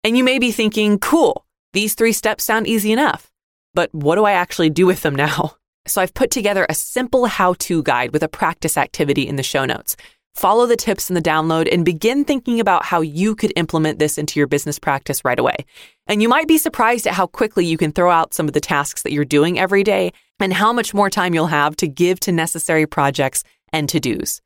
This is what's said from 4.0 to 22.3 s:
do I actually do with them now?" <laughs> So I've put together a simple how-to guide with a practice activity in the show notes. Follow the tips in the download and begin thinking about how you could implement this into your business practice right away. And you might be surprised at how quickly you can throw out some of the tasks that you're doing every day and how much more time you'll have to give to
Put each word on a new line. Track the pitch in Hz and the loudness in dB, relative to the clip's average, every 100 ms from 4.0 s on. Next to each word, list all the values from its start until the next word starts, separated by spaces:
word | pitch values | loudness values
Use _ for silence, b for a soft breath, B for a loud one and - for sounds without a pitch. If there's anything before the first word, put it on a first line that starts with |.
| 143 170 | 0 4
do | 208 | 4
I | |
actually | 185 180 - 160 | 2 -2 0 0
do | 151 185 | 4 2
with | 190 | 2
them | 156 139 | -2 0
now?" | 147 - 151 _ | -2 -2 -6 _
<laughs> | _ _ - | _ _ -6
So | - | -2
I've | 185 | -2
put | - 269 | 0 -2
together | - 202 196 - | 0 0 0 0
a | |
simple | 156 - 247 247 262 240 | -2 -4 -4 0 0 0
how-to | - 180 180 - 170 | 2 0 0 -2 -2
guide | 147 123 123 | 0 0 0
with | 151 | -2
a | 156 | -2
practice | - 160 165 160 - | -2 -4 -2 -4 -2
activity | - - 147 143 131 | -2 -2 0 0 0
in | 135 | -4
the | |
show | 127 139 131 | -2 -2 -2
notes. | - - - B B _ | -4 -8 -12 B B _
Follow | - 190 220 240 | -2 2 4 4
the | 233 | 2
tips | - 190 - | 0 -4 -2
in | |
the | 180 | -2
download | 165 156 160 160 160 | 0 0 0 0 2
and | 175 | 2
begin | 170 160 220 277 | 0 0 0 0
thinking | 285 277 - 233 | 0 -2 0 0
about | 202 180 - | 2 0 0
how | 175 | -2
you | 160 151 208 214 | -2 -2 -2 0
could | - - | -2 -2
implement | 165 160 156 - | -2 0 0 -2
this | 151 - | -6 -4
into | 151 151 | -4 -2
your | 143 | 0
business | 147 151 147 | 0 -2 -6
practice | - 139 - 139 135 | -4 -4 -4 -4 -2
right | 123 | 0
away. | 123 - - B B B - | 0 -2 -12 B B B -4
And | 208 | 0
you | 226 | 2
might | 269 320 | 2 4
be | 320 | 2
surprised | 311 - 226 240 - | 2 0 0 2 -2
at | 180 | -2
how | 180 | -4
quickly | - 214 - 170 | -2 -2 0 0
you | 160 | 0
can | 156 | 0
throw | 170 175 | 2 4
out | 165 - | 4 0
some | - 156 | -2 -2
of | |
the | 143 | -2
tasks | - 147 147 - | 0 -2 -2 -6
that | - | -4
you're | 147 139 | -2 2
doing | 147 160 180 | 4 4 2
every | 185 196 | 2 2
day | 202 196 180 b b _ | 2 2 0 b b _
and | 196 | -2
how | 180 214 | 2 2
much | 240 220 | 0 -2
more | 202 196 | 0 0
time | 208 180 | 0 0
you'll | 165 156 | 0 0
have | 151 147 151 | 0 0 0
to | 165 | -6
give | 131 180 185 | 0 0 2
to | - | 0